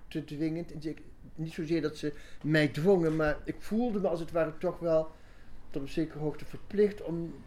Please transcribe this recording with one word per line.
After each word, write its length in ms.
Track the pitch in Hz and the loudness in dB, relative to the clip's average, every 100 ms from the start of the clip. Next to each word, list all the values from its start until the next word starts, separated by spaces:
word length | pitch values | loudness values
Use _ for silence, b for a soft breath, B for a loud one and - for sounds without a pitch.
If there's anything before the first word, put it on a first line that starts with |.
| - | -8
te 160 | 160 | -8
dwingend. 480 | 143 147 160 165 170 | -6 -4 -2 -2 -6
En 100 | 156 | -8
zeker 220 | 151 151 - - - - | -8 -8 -12 -16 -14 -8
niet 180 | 160 | -6
zozeer 280 | 180 156 165 | -4 0 2
dat 160 | 151 156 | 0 -2
ze 160 | 147 B B B | -6 B B B
mij 240 | 147 156 147 | 2 4 4
dwongen, 480 | 147 180 185 160 160 | 4 6 6 6 4
maar 220 | 151 143 | 2 2
ik 180 | - - | -2 -6
voelde 380 | - 214 247 202 | -2 0 2 2
me 80 | 180 | 2
als 120 | 170 | 0
het 120 | 160 | 0
ware 260 | 165 156 156 | 2 2 0
toch 220 | 175 165 | -2 0
wel 320 | 170 160 160 B B B B B - | 4 4 4 B B B B B -6
tot 120 | - | -4
op 80 | - | -2
zekere 300 | 165 151 147 | 0 -2 -2
hoogte 260 | 151 147 - | -2 -2 -6
verplicht 560 | - - 202 208 - | -8 -2 4 4 4
om 300 | - 170 165 143 | -4 -4 -4 -8